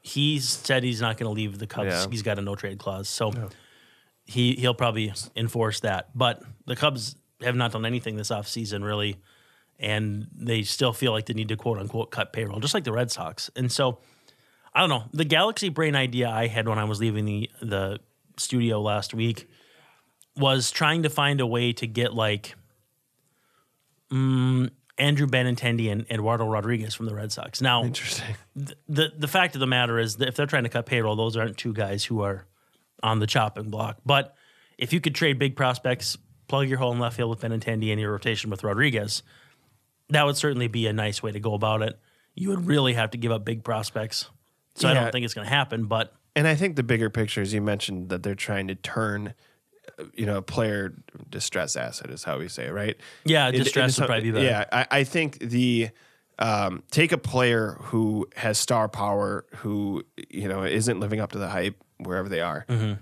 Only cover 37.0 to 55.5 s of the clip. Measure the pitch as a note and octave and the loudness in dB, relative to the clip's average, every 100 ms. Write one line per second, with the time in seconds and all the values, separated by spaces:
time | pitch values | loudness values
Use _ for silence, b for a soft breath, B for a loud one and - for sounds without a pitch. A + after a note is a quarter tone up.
37 | A#2+ A#2 A#2 A2+ A2+ A2+ A#2 A2 A2 G#2+ | -2 0 -2 -2 -2 -2 -2 0 0 0
38 | G#2 G2+ - G#2+ A2 G2 G#2+ G2+ C#3+ A2+ | -2 -2 -2 -2 -4 -4 -2 2 2 2
39 | G#2 - b b b b b b _ _ | -2 -6 b b b b b b _ _
40 | - D3 C#3+ C#3+ D3+ B2+ A#2 A#2 A2 G#2+ | 2 4 4 2 0 0 0 0 0 0
41 | G#2+ G#2 A2 G#2 A2 G#2 G#2+ A2 G#2+ - | -2 -2 -6 -4 -2 0 2 2 -2 -6
42 | b b b - F#3+ G3 F3 D3 C3 A#2 | b b b -4 -2 0 2 4 4 2
43 | A2 A#2+ A#2 A2 G#2 A#2 A#2 A2 G#2+ A2 | 0 0 0 0 -2 -4 -2 -4 -4 -6
44 | A2 - - _ _ _ _ - C3+ B2+ | -4 -6 -8 _ _ _ _ 2 4 4
45 | A#2 B2+ A#2+ A2+ G#2 C#3 C3+ A2+ G#2+ A2+ | 4 -2 -4 -6 0 0 0 -2 0 0
46 | A2+ _ _ D3 D#3 D3+ F#3+ D3 B2+ A#2 | -2 _ _ 2 4 4 2 0 0 2
47 | A2 A#2 G#2+ - G2 G#2+ G#2 G2+ - F#2 | 2 0 -2 -2 -2 0 0 -2 -2 -6
48 | F2+ F2+ G2+ G2 - G2+ F#2+ F#2+ - - | -4 -4 -4 -4 -4 -4 -4 -8 -6 -2
49 | G#2+ G#2 G#2 - b b _ _ - - | -2 -2 -6 -12 b b _ _ -20 -16
50 | D#2+ - G#2 G2+ F#2+ - A2 G2+ G2 D#2+ | -14 -4 -2 -2 -2 -2 0 0 -4 -8
51 | - - - G2+ - F#2 D#2 C2 A#1+ - | -20 -20 -14 -8 -4 -2 -2 -4 -6 -8
52 | - C#2+ - C#2 E2+ - B1 F#2+ G#2+ - | -12 -10 -6 -6 -6 -8 -8 -4 -4 -4
53 | B B D3+ D#3 B2+ B2+ B2+ C3+ C3 B2+ | B B 4 6 6 4 4 4 4 4
54 | C3 A2+ A2+ A2 C3 G#2+ G#2 A#2+ B2+ C#3+ | 2 2 2 2 4 2 2 0 4 2
55 | C3+ E3+ D#3 - A#2 | 4 0 0 -4 0